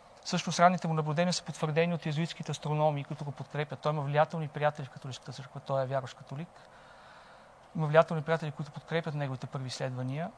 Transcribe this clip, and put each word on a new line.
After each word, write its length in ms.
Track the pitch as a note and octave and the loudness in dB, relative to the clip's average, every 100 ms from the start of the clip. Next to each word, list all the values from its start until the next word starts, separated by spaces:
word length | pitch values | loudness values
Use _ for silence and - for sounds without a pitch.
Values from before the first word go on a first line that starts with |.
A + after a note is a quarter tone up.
| - - | -20 -16
Всъщност 360 | - F3 - D#3+ | -4 -2 0 6
ранните 280 | F3 F3+ E3+ | 6 6 2
му 60 | |
наблюдения 380 | D#3+ D3+ D3+ F3+ | 0 0 2 2
са 120 | E3 | 0
потвърдени 500 | - - D#3+ D3+ E3+ | -4 -4 0 2 2
от 120 | E3+ D#3+ | 0 -2
йезуитските 460 | D3 E3+ - D#3+ | -2 -2 -4 -6
астрономи, 520 | D3 D3 D3+ D3+ C#3+ | -6 -2 2 4 2
които 200 | C#3 D3+ | -2 -8
го 80 | D3 | -8
подкрепят. 480 | - C#3 C#3+ D3+ B2+ | -8 -8 -6 -6 -4
Той 120 | D3+ | -2
има 100 | D3+ | -2
влиятелни 460 | C#3 D3 D#3 E3 D3 | 2 4 2 0 -6
приятели 380 | C#3+ D3 D3 C3 | 0 0 0 -6
в 40 | |
католическата 420 | - C3+ B2 - | -10 -12 -10 -12
църква, 280 | C3+ C3 C3+ | -12 -14 -12
той 220 | - C3+ | -2 -2
е 40 | B2+ | 0
вярващ 300 | C3+ B2+ - | -2 -4 -10
католик. 320 | - C#3 F3 - - - - - - - - - - - - F3 | -12 -10 -10 -14 -20 -20 -20 -20 -20 -20 -20 -20 -20 -20 -10 -4
Има 100 | D3+ | 6
влиятелни 360 | D#3 E3 D#3+ | 6 6 4
приятели, 280 | D3 E3 D3+ | 0 -2 -2
които 220 | - D3 | -6 -8
подкрепят 420 | - - E3 E3 | -12 -4 -4 -2
неговите 320 | D3 C#3 C3 C#3 | -2 -4 -4 -6
първи 200 | C#3 B2+ | -6 -6
изследвания, 640 | - C3+ B2+ B2+ C#3+ F#3 | -6 -6 -4 -4 -4 -6